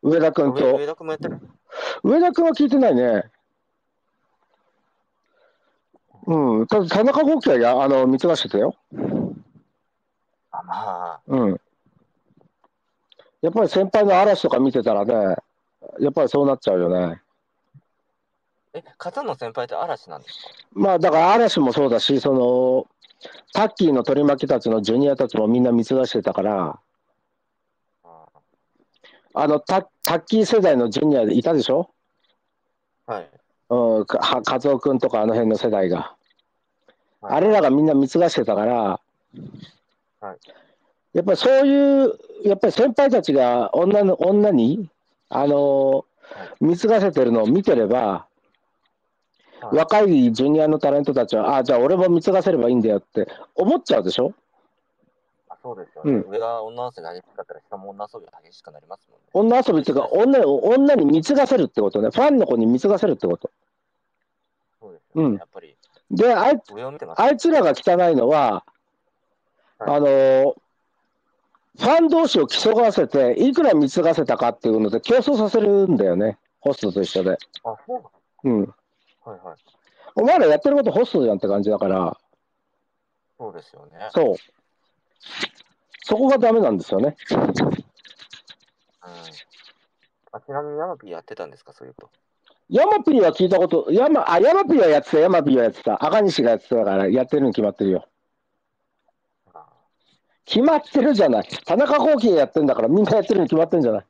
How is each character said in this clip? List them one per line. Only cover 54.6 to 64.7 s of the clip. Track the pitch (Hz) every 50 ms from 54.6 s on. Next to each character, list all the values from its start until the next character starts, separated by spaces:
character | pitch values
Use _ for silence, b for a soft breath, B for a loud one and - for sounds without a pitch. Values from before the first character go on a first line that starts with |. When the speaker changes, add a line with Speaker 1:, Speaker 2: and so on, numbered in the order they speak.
| _ _ _ _ _ _ _ _ _ _ _ _ _ _ _ _ _ _
Speaker 2:
あ、 | - _ _
そ | 123 117
う | 95
で | 87 _
す | _
よ | - 156
ね。 | 151
Speaker 1:
う | 135 110 87 95
ん。 |
Speaker 2:
上 | 98 110
が | 113 113 117 117 110
女 | 110 117 120 123
遊 | 127 135 -
び | 82 82 87 90
激 | -
し | _ _
か | - 92
っ |
た | _ 90
ら | -
下 | _ _ - 98
も | 95 101
女 | 98 98 104 104 _
遊 | 113
び | 90 - _ 87 78
激 | 82 _ -
し |
く | _ -
な | 76 76
り | 76 80
ま | 90 -
す | _ _
も | _
ん | _ _ _ _ 185 208 226
ね。 | 233
Speaker 1:
女 | 254 254
遊 | - 202
び | 156
っ | 135
て | -
い | 147
う | 135
か、 | - -
Speaker 2:
一 | - 170
緒 | 220
で | 254 277
す | 262
よ |
ね。 |
Speaker 1:
女 | 208 147
を、 | 143 139 -
女 | 190 233 262 277 285 294
に | 240 160
貢 | 143 147 160 160 - 285 269
が | 277 254
せ | 277 240
る | 160
っ | -
て | _ -
こ | 104 98
と | - 104
ね。 | 107 113
フ | - -
ァ | 254 302
ン | 285 262
の | 202
子 | - 127 117
に | 113
貢 | 113 120 127 - 202
が | 208 185
せ | - 202
る | 143
っ |
て | - - 92
こ | 87 -
と。 | _ - _ _ _ _ _ _ _ _ _ _ _ _ _ _ _ _ _ _ _ _ _ _ _ _